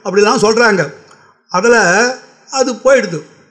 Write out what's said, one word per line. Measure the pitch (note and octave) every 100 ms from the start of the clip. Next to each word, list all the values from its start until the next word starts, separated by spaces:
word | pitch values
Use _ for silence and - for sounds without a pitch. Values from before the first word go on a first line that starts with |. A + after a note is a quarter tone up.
அப்படிலாம் | G#3 F#3+ G#3+ B3+
சொல்றாங்க. | G#3 A3 A#3+ G3 D3+ - - - _ _ _
அதுல | F3+ A3+ A#3+ F#3 F#3 B3 B3+ - _ _
அது | C4+ C4 A3
போயிடுது. | B3+ C4+ G3+ D#3+ - _ _